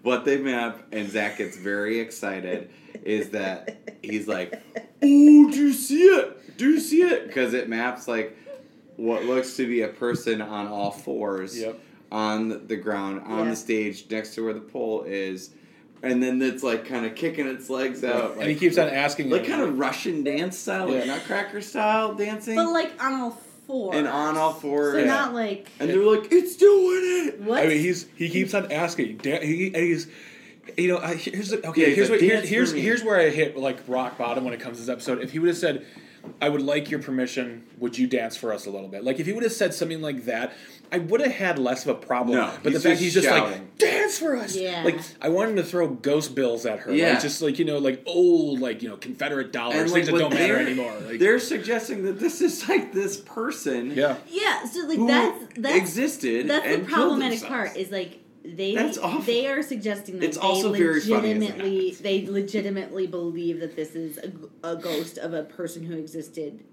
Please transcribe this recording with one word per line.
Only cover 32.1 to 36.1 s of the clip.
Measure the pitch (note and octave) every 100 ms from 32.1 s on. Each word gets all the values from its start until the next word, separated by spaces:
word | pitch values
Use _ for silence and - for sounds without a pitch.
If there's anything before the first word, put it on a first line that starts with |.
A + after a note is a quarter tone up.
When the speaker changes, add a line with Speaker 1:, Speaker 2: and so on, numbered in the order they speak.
| A3
Speaker 3:
what, |
here, | F3+
Speaker 1:
"Dance | A3 D3+
for |
Speaker 3:
here's, | A3 B3+
Speaker 1:
me." | D3+
Speaker 3:
here's | G3 A#3
where | A3 G3
I | D#3+
hit, | C#3+ D3+ C#3
like, | C3+ B2 -
rock | B2+ A#2+ -
bottom | A#2+ B2
when | B2+
it | A#2
comes | A#2+ A#2
to |
this | A#2
episode. | A#2+ C#3 B2
If | B2+
he | D3+
would | E3+
have | E3+
said, | E3+ C#3 - - -